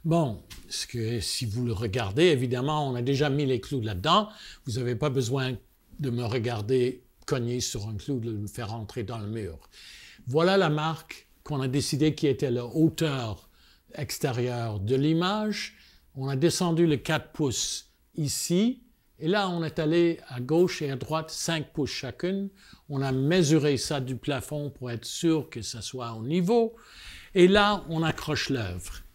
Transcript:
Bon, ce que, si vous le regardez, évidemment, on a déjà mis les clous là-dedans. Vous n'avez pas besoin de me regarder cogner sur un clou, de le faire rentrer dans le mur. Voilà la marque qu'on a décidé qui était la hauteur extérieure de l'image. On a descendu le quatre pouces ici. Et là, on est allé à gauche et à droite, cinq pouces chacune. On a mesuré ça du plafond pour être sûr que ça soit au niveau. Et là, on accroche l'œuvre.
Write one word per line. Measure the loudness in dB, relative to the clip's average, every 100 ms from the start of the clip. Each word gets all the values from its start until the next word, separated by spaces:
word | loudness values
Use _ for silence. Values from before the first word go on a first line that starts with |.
Bon, | 2 2 2 -4 -12 -20 -10
ce | -10
que, | -6 -4 -2 -2
si | -4 -4 -4
vous | -2
le | -2
regardez, | -2 -2 -2 -2 4
évidemment, | 4 4 0 0 0 0 -2
on |
a | -2
déjà | 0 2 2
mis | 2 0
les | 0
clous | -2 -4
là-dedans. | -2 -2 2 2 2 -10 -20 -14 -8
Vous |
n'avez | -4 -2
pas | 0 0
besoin | 0 0 -2 -2 -4 _ _ _ -6
de | -4
me | -2
regarder | 0 0 -2 -4 0 2 2 -2 _ _
cogner | -4 -2 -2 -4
sur | -4 -6 -6
un |
clou, | -8 -4 -4
de | -4
le | -6
faire | -8 -8 -8
rentrer | -8 -8 -8
dans | -8 -8
le | -6
mur. | -6 -8 -12 -18 -20 -20 -20 -20 -14 -2
Voilà | 2 4 4
la | 4
marque | 2 -2 -4 -10 -20 _ _
qu'on | -6 -2
a | 0
décidé | 0 0 2 2
qui | 2 0
était | 2 0
la | -2
hauteur | -2 4 4 4 -2 0 -4 -8 _ _ -20 _ _
extérieure | -10 -8 -4 -2 0 -2 -2 -4 -4
de | 0
l'image. | 2 4 2 2 0 -2 -4 -8 -14 -20 _ _
On | -8 -4
a |
descendu | 2 2 4 2 4
le | 4 4
quatre | 0 -2 -2
pouces | -2 -2 0 -4 -6 -12 _ _
ici. | -6 -4 -4 2 4 4 0 _ _ _ _
Et | 0
là, | 0 0
on | -2
est | -2 -2
allé | 2 4 4 2 -8
à | -10
gauche | 2 4 4 2
et | -4
à | -6
droite, | -4 -4 -4
cinq | -6 -2 -2 -4
pouces | -4 -4
chacune. | -4 -10 -4 -4 -2 -4 -10 -20 -20 -6
On | -2
a | 0
mesuré | 2 4 4 6 4 4 0
ça | -2 -4
du | -4 -4
plafond | -4 -4 -4 -6 -6
pour | -8 -8
être | -8
sûr | -8 -2 2 2 -2
que | -10
ça | -10 -10
soit | -10 -8 -8
au | -6
niveau. | -2 0 4 4 2 -2 -20 -20 -18 -18 -2
Et | 6 8
là, | 8 6 2 -2
on | 0
accroche | 0 -2 -2 -2 0
l'œuvre. | -2 -2 -6 -10 -14 -16